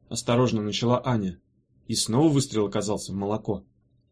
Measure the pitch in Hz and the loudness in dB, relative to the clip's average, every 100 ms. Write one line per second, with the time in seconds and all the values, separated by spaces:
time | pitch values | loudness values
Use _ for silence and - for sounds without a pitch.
0 | - 110 - 120 123 107 104 101 120 123 | -12 -6 0 2 2 0 -2 0 2 2
1 | 131 113 92 - _ _ _ _ - 110 | 0 -2 -2 -6 _ _ _ _ -6 -4
2 | - 117 160 139 - 107 101 107 101 95 | 0 4 4 4 2 0 0 -2 -4 -4
3 | - 95 101 104 - 98 - _ _ _ | -6 -6 -4 -4 -4 -6 -8 _ _ _
4 | _ | _